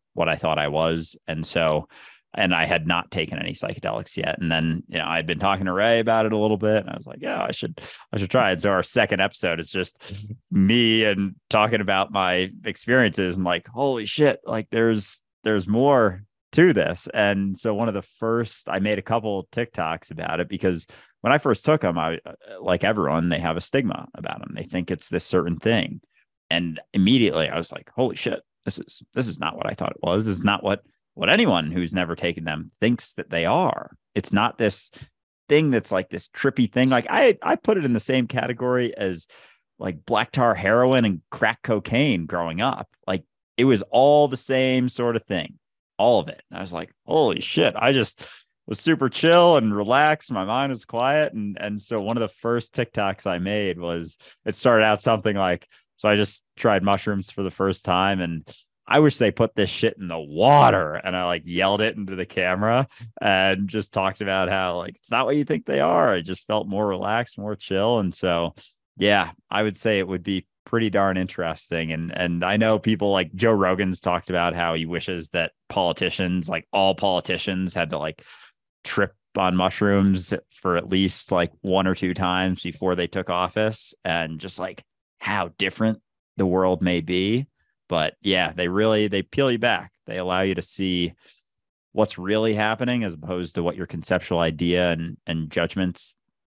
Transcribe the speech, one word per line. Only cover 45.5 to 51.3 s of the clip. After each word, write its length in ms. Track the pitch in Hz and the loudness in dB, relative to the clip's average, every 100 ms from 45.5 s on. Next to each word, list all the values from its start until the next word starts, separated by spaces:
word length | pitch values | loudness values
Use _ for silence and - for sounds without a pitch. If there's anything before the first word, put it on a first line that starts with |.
| - _ _ _ - | -12 _ _ _ 0
all 220 | 117 107 | 4 4
of 80 | 78 | 2
it. 140 | - - | -8 -16
And 80 | 90 | -14
I 40 | |
was 120 | 92 | -10
like, 180 | 85 85 _ - | -10 -12 _ -2
"Holy 340 | 160 123 - | 2 2 0
shit." 360 | - 160 139 107 | -2 0 0 2
I 160 | 120 | 2
just 320 | 135 107 - - - _ _ - | 2 0 -6 -18 -20 _ _ -12
was 120 | - | -4
super 300 | 160 156 131 | 0 2 0
chill 480 | - 160 170 175 151 | 2 4 8 8 6
and 180 | 110 104 | 4 0
relaxed. 560 | 104 135 151 151 - | 2 4 4 2 -2
My 140 | 107 95 | -4 -2
mind 260 | 123 139 | -2 -2
was 140 | 117 - | -4 -6
quiet. 480 | 117 131 151 - | -2 0 2 0